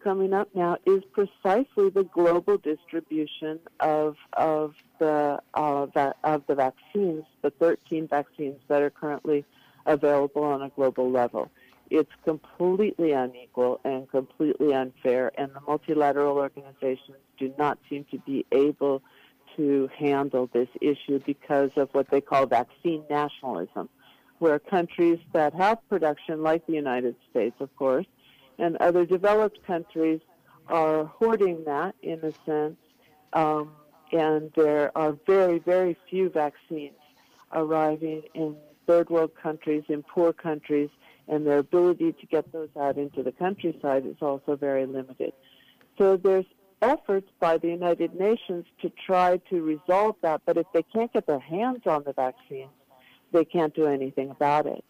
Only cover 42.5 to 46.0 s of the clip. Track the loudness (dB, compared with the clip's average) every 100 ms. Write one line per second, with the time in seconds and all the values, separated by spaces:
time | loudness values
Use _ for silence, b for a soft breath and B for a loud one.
42.5 | -8 -10 -4 -4 -2 -6 -6 -8 -4 -6
43.5 | -4 -6 -4 -2 -2 -2 -6 -4 -4 -4
44.5 | -4 -2 -2 -2 -6 -10 -8 -8 -10 b
45.5 | b b b _ 2